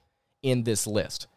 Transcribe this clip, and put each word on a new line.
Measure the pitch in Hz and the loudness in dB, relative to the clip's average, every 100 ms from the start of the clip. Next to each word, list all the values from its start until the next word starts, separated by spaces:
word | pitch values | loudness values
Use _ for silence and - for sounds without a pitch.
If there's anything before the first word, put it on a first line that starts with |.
| _ _ _ - | _ _ _ -6
in | 135 123 | 0 2
this | 117 107 107 | 2 0 0
list. | 104 85 - - | 0 -2 -6 -12